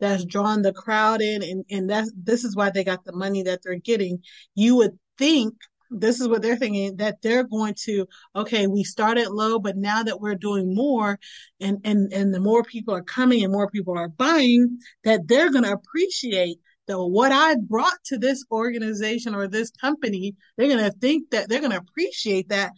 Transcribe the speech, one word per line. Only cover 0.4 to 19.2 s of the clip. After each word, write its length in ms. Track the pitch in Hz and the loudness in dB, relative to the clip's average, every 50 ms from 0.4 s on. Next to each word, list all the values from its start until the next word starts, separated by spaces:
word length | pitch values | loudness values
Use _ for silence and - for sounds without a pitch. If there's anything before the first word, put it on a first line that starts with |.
| 202 214 214 214 196 | 0 0 2 2 2
the 100 | 196 196 | 0 0
crowd 500 | - - - 214 214 214 214 226 214 214 | -2 -4 -2 0 2 2 2 2 2 0
in. 220 | 214 214 208 190 | -2 -2 -4 -6
And, 200 | 160 185 190 185 - | -6 -8 -8 -8 -6
and 180 | 202 196 185 185 | -6 -4 -2 -2
that's, 220 | 208 214 214 226 - | -2 -2 -2 -4 -6
this 260 | 190 175 202 233 240 240 | -8 -2 0 0 0 0
is 140 | 233 196 | -2 -2
why 140 | 196 202 196 | -2 0 0
they 120 | 185 196 185 | 0 -2 -2
got 220 | 190 185 180 _ | -2 -4 -6 _
the 80 | - 175 | -10 -8
money 320 | 180 190 196 202 196 185 | -6 -4 -2 -2 -2 -2
that 160 | 185 185 180 - | -2 -4 -4 -4
they're 140 | 185 180 | -8 -8
getting." 480 | 180 - - 233 208 196 180 180 180 - - - - - _ - | -6 -2 0 0 0 0 -2 -4 -6 -10 -12 -20 -20 -20 _ -2
You 180 | 196 208 233 254 | 2 4 6 6
would 220 | 247 226 196 - - _ _ _ - | 6 4 4 2 -6 _ _ _ -2
think 360 | 262 302 320 285 220 220 - _ - - _ _ _ - | 2 2 4 4 2 0 -4 _ -16 -20 _ _ _ -14
this 300 | 247 196 185 226 247 240 | -8 -2 0 0 0 0
is 80 | 254 233 | 0 0
what 140 | 226 220 202 | 0 0 0
they're 140 | 226 247 | 0 0
thinking, 400 | 233 269 214 202 202 196 196 190 | 0 0 -2 -2 -2 -2 -4 -4
that 200 | 175 208 214 208 - - | -4 -4 -4 -4 -4 -2
they're 200 | 220 233 254 254 | 0 0 0 0
going 320 | 220 208 220 220 214 202 - - | 0 -2 -2 -2 -2 -4 -6 -6
to, 220 | - 208 196 190 185 - - - _ - | -4 -2 -2 -4 -4 -8 -20 -20 _ -8
"Okay, 300 | 190 214 214 233 214 196 | -8 -6 -2 0 0 0
we 180 | 196 196 202 190 | 2 0 0 -2
started 460 | - - - 214 214 233 240 233 196 | -2 -2 0 0 2 2 2 0 0
low, 280 | 202 208 214 220 226 226 | -2 -2 -2 0 0 -2
but 180 | 190 202 185 | -2 -4 -4
now 260 | 196 196 202 208 220 226 | -4 -2 -2 -2 -2 -2
that 180 | 220 196 190 | -2 -4 -6
we're 160 | 208 208 208 | -6 -6 -6
doing 380 | 185 202 208 202 196 185 185 185 | -4 -4 -2 -2 -2 -2 0 0
more 440 | 208 262 294 269 226 214 202 202 196 - - - - - - _ - | 0 0 0 0 0 0 0 -2 -4 -8 -18 -20 -20 -20 -20 _ -8
and, 180 | 190 196 202 202 - | -4 -4 -4 -4 -2
and, 300 | 214 214 208 196 202 190 | 0 2 2 2 2 0
and 200 | 196 196 196 190 | 0 0 0 0
the 60 | 180 | 0
more 240 | 190 208 226 233 233 | 2 2 4 2 2
people 320 | 233 - 226 - - 202 | 0 -4 -10 -6 -4 -6
are 80 | 180 175 | -6 -6
coming 400 | - - 247 254 254 247 233 196 | -6 -2 0 2 4 4 4 2
and 80 | 190 | 2
more 180 | 190 202 202 196 | 0 0 0 -2
people 280 | - 208 180 180 180 170 | -2 -4 -4 -4 -4 -4
are 120 | 170 170 | -6 -6
buying, 680 | 165 - 254 294 339 320 269 247 240 240 247 240 247 - - - - _ - | -4 -2 0 2 4 4 4 6 6 6 4 4 2 -4 -12 -18 -16 _ 0
that 240 | 214 220 196 165 | 2 2 2 2
they're 240 | 151 233 269 339 349 | 4 4 4 4 4
gonna 220 | 269 262 233 202 202 | 4 2 2 2 0
appreciate 840 | 196 - - - 320 370 381 - - - 240 202 185 180 170 170 - _ _ _ _ _ | -4 -6 -6 -4 -2 -2 -2 -2 -4 -6 -2 0 0 0 0 -2 -8 _ _ _ _ _
the, 180 | - 202 185 185 | -8 -6 -4 -2
what 280 | 175 180 208 254 269 269 | 0 2 4 4 4 4
I 240 | 277 311 320 311 | 4 4 4 4
brought 420 | 240 202 170 214 226 277 359 370 - - | 2 0 -2 0 0 2 0 0 -2 -6
to 140 | - 277 226 | -8 -4 -2
this 260 | 208 262 277 269 - - 226 | 0 0 0 -2 -4 -6 -4
organization 840 | 220 233 247 240 233 220 220 220 202 214 214 233 240 | -2 -2 -2 -2 -4 -4 -4 -4 -4 -4 -4 -4 -4